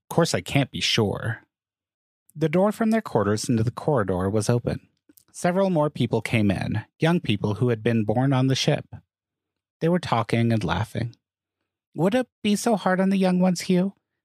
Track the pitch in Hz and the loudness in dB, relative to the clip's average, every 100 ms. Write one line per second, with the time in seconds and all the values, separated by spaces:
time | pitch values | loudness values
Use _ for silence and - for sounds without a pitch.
0 | _ - 165 104 87 139 135 - - - | _ 0 2 0 0 0 0 -2 -2 0
1 | 104 - 110 113 - _ _ _ _ _ | 0 -2 -6 -8 -12 _ _ _ _ _
2 | _ _ _ - 160 165 202 208 226 220 | _ _ _ -4 0 2 2 0 0 0
3 | - - 101 107 - 120 113 - - 143 | 0 -2 0 0 0 0 0 -2 -2 0
4 | 98 90 95 107 104 120 127 - - _ | 0 -2 -2 -2 0 -2 -2 -6 -10 _
5 | _ _ _ - 175 180 196 175 151 - | _ _ _ -4 -2 0 0 0 0 -2
6 | 123 117 - 120 101 90 - 107 - _ | -2 -2 -2 0 2 0 -2 -6 -8 _
7 | 156 175 - 101 104 101 123 113 110 113 | 0 0 0 -2 -2 -2 -2 0 0 0
8 | 107 110 135 131 131 131 - 147 - - | 0 0 2 2 2 0 0 -2 -4 -18
9 | - _ _ _ _ _ _ _ 160 180 | -20 _ _ _ _ _ _ _ -2 0
10 | - 117 110 117 117 113 85 - 113 - | 0 -2 0 2 2 2 0 -2 -2 -4
11 | 120 - _ _ _ _ _ _ _ - | -6 -8 _ _ _ _ _ _ _ -2
12 | 170 240 247 _ 214 208 - 208 190 185 | 0 2 -2 _ 0 0 2 0 0 2
13 | 190 196 185 180 185 175 - 180 190 - | 2 2 2 2 2 0 0 0 0 -4
14 | _ _ | _ _